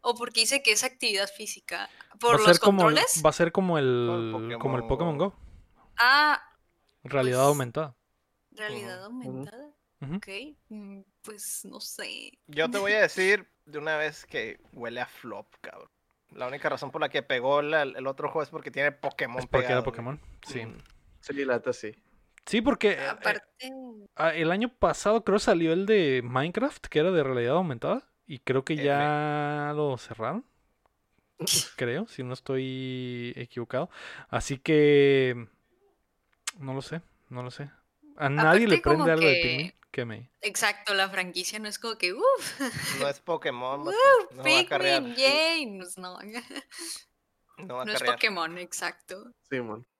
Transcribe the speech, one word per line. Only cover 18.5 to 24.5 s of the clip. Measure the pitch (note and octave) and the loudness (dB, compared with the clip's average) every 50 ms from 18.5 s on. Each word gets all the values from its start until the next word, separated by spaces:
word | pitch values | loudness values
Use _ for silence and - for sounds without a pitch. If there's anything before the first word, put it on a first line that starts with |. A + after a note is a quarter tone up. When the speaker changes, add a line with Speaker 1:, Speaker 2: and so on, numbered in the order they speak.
Speaker 3:
porque | D#3+ D#3 - C#3 | -8 -14 -14 -10
tiene | A#2 C3+ C#3 D3 | -4 0 0 0
Pokémon | C#3 _ - C#3 - - C#3+ A#2+ A#2+ B2+ | 0 _ -8 -8 -4 -4 -6 -6 -4 -8
Speaker 2:
Es | B2+ | -6
porque | - - B2+ B2 | 0 0 0 2
era | B2 | 2
Speaker 3:
pegado, | B2+ B2+ | 0 0
güey. | B2 G#2+ | 0 -2
Speaker 2:
Pokémon, | - - A#2 B2 C#3+ D3 - - - - - | -8 -8 -10 -10 -10 -12 -14 -20 -20 -20 -18
sí. | - C3 B2+ A2+ | -12 -10 -10 -10
Speaker 3:
Mm. | A2+ - - - _ - _ _ _ _ _ | -10 -14 -18 -20 _ -20 _ _ _ _ _
Speaker 4:
Sí, | _ - C#3+ C#3 C#3 | _ -10 -6 -4 0
la | C3 B2 | 0 0
neta | A#2+ - C3 | 0 0 -4
sí. | A#2+ - - G#2+ G#2+ _ _ _ _ _ _ _ _ - _ | -4 -4 -8 -12 -14 _ _ _ _ _ _ _ _ -20 _
Speaker 2:
Sí, | - - A3+ | 0 0 2
porque, | A3 C#4 B3 - - G#3 | 2 2 0 2 2 0
eh, | F#3 C3+ C3+ C#3 | 2 2 -4 -6
Speaker 1:
Aparte | - - - G#3 G#3 G#3 - _ _ _ B3+ C4 C4+ C4 C4 B3 A3+ G#3+ G3+ - _ | -6 -2 -2 -2 -2 -2 -6 _ _ _ -14 -14 -12 -14 -14 -16 -18 -18 -20 -20 _
Speaker 2:
ah, | - D3+ E3 D#3 | 0 0 0 2
el | E3 D#3+ D#3+ | 2 0 2